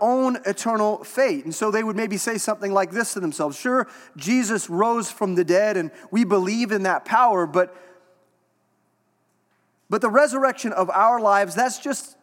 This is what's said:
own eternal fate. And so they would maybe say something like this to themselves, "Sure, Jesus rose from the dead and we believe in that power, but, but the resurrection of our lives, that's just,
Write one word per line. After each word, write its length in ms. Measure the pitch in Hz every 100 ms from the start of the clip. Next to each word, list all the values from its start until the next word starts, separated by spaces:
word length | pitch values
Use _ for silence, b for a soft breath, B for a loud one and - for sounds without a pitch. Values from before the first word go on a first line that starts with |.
own 340 | 214 254 262 247 196
eternal 580 | 196 233 226 214 214
fate. 420 | - - 269 151 143
And 100 | 160
so 160 | 214
they 120 | 214
would 120 | 220 202
maybe 220 | 226 196
say 200 | - 220
something 340 | - 214 196
like 200 | 196 185
this 220 | 190 233
to 60 | 214
themselves, 360 | 170 147 151 139
"Sure, 300 | 254 254 247 B B -
Jesus 520 | 147 254 220 220 -
rose 400 | 175 220 233 196
from 240 | - 202
the 120 | 180 175
dead 320 | 175 214 196
and 120 | 160 B B
we 140 | 208 214
believe 460 | 202 180 220 233
in 120 | 208
that 220 | 190 165 -
power, 420 | 220 247 196 170
but, 260 | 156 180 B B B B _ _ _ _ _ _ _ _ _ _ _ _ _ _ _ _ _ _
but 120 | 202
the 80 | 240
resurrection 640 | 226 294 254 269 254 233
of 180 | 196 180
our 300 | 185 220 240
lives, 340 | 214 202 196 170
that's 240 | 254 -
just, 380 | 285 277 - -